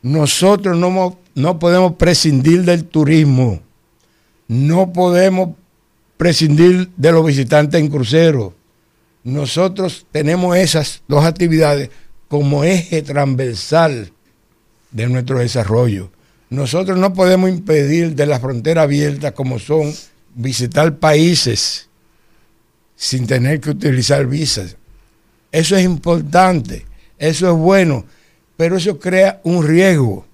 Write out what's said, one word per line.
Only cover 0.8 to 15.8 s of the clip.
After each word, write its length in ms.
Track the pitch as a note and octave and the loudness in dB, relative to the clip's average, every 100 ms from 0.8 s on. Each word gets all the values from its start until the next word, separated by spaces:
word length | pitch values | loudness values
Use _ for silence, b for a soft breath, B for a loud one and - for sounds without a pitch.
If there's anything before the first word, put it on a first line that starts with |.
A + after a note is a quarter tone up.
| F3+ | 0
mo-, 280 | F#3 F3+ F3+ _ | 0 -4 -6 _
no 240 | - D3 F3 | -4 -2 0
podemos 360 | E3+ F3+ F#3 E3+ | 2 4 2 2
prescindir 680 | F3+ D#3+ D#3+ C#3 C#3 E3+ | 0 2 2 2 4 2
del 200 | F3 F3 | 2 0
turismo, 760 | - D#3+ D3 D#3 D3 B2+ B2+ F2 _ _ _ _ _ _ _ _ _ | 0 0 2 4 4 2 0 -4 _ _ _ _ _ _ _ _ _
no 440 | A#2 C#3+ E3+ F#3+ | -2 0 0 0
podemos 580 | F3 F3+ F3 F#3+ F#3+ F#3 - _ _ _ _ _ _ | 0 0 4 2 2 -4 -8 _ _ _ _ _ _
prescindir 760 | E3 - D#3+ D3 F3 F3+ F3+ - | 0 2 2 4 6 4 -2 0
de 160 | D3 | 2
los 120 | E3 D#3+ | 4 2
visitantes 540 | C#3 B2+ D3+ D3+ E3 | 0 2 2 2 0
en 80 | D3+ | 0
crucero. 680 | C#3+ A#2 D#3 E3 C#3+ G2+ - _ _ _ _ _ _ | -2 0 2 4 2 -4 -12 _ _ _ _ _ _
Nosotros 840 | B2 C#3 C#3 D#3 F#3 G3 F#3 - _ | -8 -6 -4 -2 -2 -2 -8 -8 _
tenemos 460 | D3+ D3 F3 F3+ F3+ | -4 -2 0 0 2
esas 460 | F#3 D#3+ C#3+ - - | 2 0 -4 -10 -2
dos 160 | C#3+ | 0
actividades 680 | D#3+ E3 F3 D#3+ D3+ C#3+ C3+ b b - _ | 0 0 0 2 2 0 -6 b b -20 _
como 340 | D3 C#3+ C#3+ | -4 -2 0
eje 380 | D#3+ F#3 E3 D#3+ | 0 0 -2 -6
transversal 1120 | C#3+ C#3+ C#3 C3 C3 A2 - D#3 E3 B2+ F#2+ _ _ _ _ _ _ _ _ | -4 -4 -2 -2 -4 -6 -2 0 0 -2 -12 _ _ _ _ _ _ _ _
de 140 | A2 A#2+ | -8 -4
nuestro 300 | B2+ B2 C3 | -4 -4 -4
desarrollo. 680 | B2 B2+ G2+ A2 | -2 -4 -2 0